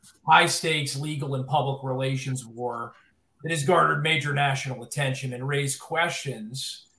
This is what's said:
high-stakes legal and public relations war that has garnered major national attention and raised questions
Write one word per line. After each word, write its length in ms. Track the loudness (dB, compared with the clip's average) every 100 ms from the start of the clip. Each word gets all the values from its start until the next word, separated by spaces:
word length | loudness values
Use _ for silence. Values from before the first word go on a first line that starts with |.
| -20 _ 6
high-stakes 720 | 8 8 2 0 0 0 -4
legal 380 | -4 -4 -4
and 120 | -4 0
public 380 | 2 2 -2
relations 600 | -4 -2 -2 -2 -4 -6 -6
war 480 | -8 -6 -6 -8 -14 _ _ _ _
that 80 | -4
has 140 | 0
garnered 380 | 4 6 4 2
major 300 | 2 0 0
national 500 | 2 2 0 -4 -8
attention 520 | -8 -4 -2 -2 -6
and 120 | -6 -4
raised 320 | -2 -2 -4
questions 1080 | -4 0 0 -2 -6 -8 -8 -8 -8 -10 -18